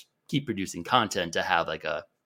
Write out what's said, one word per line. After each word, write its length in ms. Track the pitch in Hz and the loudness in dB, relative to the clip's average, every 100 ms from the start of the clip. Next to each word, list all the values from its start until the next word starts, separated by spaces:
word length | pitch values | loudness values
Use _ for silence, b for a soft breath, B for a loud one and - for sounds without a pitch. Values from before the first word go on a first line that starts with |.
| - _ - | -12 _ -4
keep 180 | 147 143 | -2 -2
producing 380 | 98 90 85 | -4 -4 -6
content 500 | 85 123 107 101 85 | 2 2 4 0 0
to 80 | 95 | 0
have, 260 | 90 85 82 | 2 2 2
like, 160 | 80 | -4
a, 180 | 78 78 - _ | -4 -4 -6 _